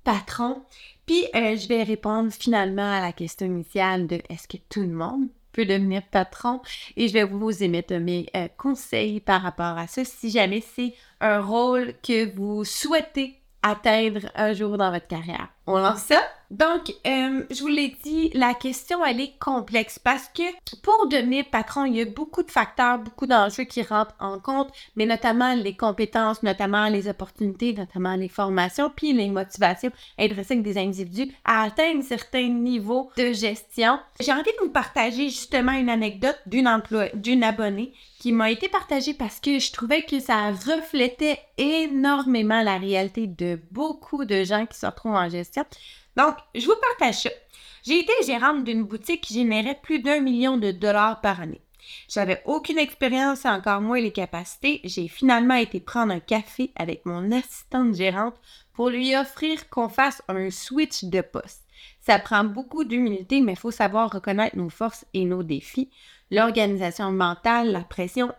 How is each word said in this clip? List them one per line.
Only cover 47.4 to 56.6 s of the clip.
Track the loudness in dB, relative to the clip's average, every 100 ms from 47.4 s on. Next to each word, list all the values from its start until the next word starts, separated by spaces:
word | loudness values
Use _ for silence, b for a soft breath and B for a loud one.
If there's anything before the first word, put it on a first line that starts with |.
| _ B B B
J'ai | 0 0
été | 2 2
gérante | 0 2 2 2
d'une | 0 -2
boutique | -4 -6 -4 -4
qui | -4
générait | -2 0 2 0 -4
plus | -4 -2
d'un | 2 2
million | 2 2 2 2
de | 0
dollars | 0 2 4 2 2
par | -2 -2
année. | -6 -12 _ B B B -6
J'avais | -2 0 0
aucune | -2 -2 0 0
expérience | 0 0 0 2 2 0
et | 0
encore | 0 0 0
moins | 0 0
les | 0
capacités. | -2 -6 -6 -10 -4 -2 -2
J'ai | -4 -6 -6
finalement | 0 4 6 6
été | 4 2 -4
prendre | -6 -2 0
un | -2
café | -2 -2 -2 -6